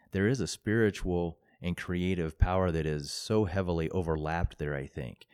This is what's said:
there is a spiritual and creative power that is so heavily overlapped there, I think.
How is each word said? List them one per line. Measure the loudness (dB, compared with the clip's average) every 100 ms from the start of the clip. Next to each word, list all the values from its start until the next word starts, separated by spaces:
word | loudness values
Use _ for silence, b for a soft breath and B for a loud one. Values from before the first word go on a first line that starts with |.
| b
there | 2 2
is | 2
a | -2
spiritual | -4 0 2 2 2 -2 0 -2 -4 b b
and | -6 -4
creative | -2 0 0 0 -2 2
power | 2 4 2
that | 2 0
is | -2 -4
so | -8 0 2 2
heavily | 0 0 0 0
overlapped | -2 -2 -2 -2 -2 -2 -4
there, | -4 -4
I | -6
think. | -8 -10 -12 -12